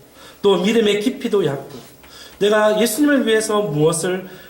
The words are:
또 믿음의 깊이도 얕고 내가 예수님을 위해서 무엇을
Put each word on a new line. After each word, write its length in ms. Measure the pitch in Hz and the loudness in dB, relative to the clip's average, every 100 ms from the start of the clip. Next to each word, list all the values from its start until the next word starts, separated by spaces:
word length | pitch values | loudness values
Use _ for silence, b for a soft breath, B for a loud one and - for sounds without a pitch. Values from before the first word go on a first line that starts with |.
| - B B B | -20 B B B
또 160 | 202 180 | 0 2
믿음의 420 | 196 233 208 202 | 2 2 2 0
깊이도 460 | 254 - 240 202 151 | -2 -4 -2 0 0
얕고 320 | 139 - - - - - B B - | -4 -10 -18 -20 -20 -20 B B -4
내가 420 | 202 214 214 214 | 0 2 2 2
예수님을 440 | 233 302 294 277 226 | 0 0 2 2 2
위해서 360 | 220 214 208 | 0 0 -2
무엇을 640 | 175 147 160 170 185 185 B B | -2 0 0 0 -4 -6 B B